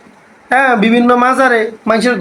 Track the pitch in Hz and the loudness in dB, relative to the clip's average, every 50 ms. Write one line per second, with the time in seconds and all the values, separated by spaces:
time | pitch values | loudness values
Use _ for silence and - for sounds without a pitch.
0 | - - - - _ _ - _ _ - 247 262 269 262 240 220 196 226 226 240 | -20 -20 -20 -20 _ _ -20 _ _ -4 -2 0 0 0 0 0 0 0 2 2
1 | 240 240 247 247 240 254 262 269 262 254 240 226 214 226 - - - 214 220 226 | 2 2 2 2 0 0 0 0 0 0 0 0 -2 -4 -8 -10 -4 -2 -2 0
2 | 220 247 240 196 | 0 -2 -2 0